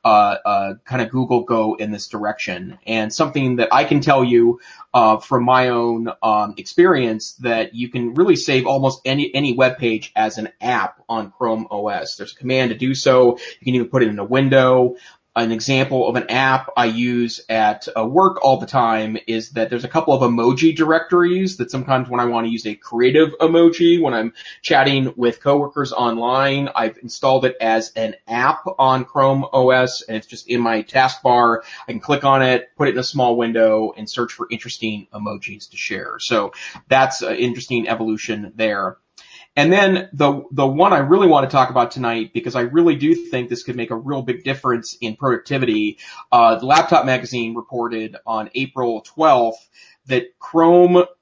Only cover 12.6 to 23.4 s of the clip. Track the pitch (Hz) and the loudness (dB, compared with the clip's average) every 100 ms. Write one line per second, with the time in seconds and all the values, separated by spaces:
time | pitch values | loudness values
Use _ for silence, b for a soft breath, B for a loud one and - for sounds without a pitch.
12.6 | 123 117 131 131 139 127 120 117 - - | 0 -2 -4 0 4 6 4 2 -12 -8
13.6 | 131 127 117 131 113 104 101 131 135 135 | -2 -2 0 0 0 -2 -2 0 4 4
14.6 | 127 127 123 123 B B _ 117 113 113 | 6 4 2 -2 B B _ -4 -2 -4
15.6 | 135 135 131 127 - 123 - 123 135 131 | 0 0 0 0 0 -2 -4 0 0 0
16.6 | - - 120 113 123 120 117 - - 113 | -2 -2 0 0 -2 -2 -4 -6 -4 0
17.6 | 107 107 - 113 113 156 190 185 135 131 | 0 -2 -8 -6 0 2 2 2 0 0
18.6 | - 135 117 110 107 110 - 113 113 - | 0 0 0 0 -2 -6 -4 -6 -6 -6
19.6 | - 120 135 160 156 131 120 120 120 135 | -4 -4 -2 -2 2 2 2 2 0 2
20.6 | 160 156 156 160 - 175 175 180 190 - | 2 2 0 0 2 0 2 0 -2 -6
21.6 | 185 135 131 131 123 123 120 117 113 113 | -8 -8 -2 -2 0 -2 -2 -2 -4 -6
22.6 | 110 107 - 117 123 147 156 - | -8 -12 -8 0 4 4 2 2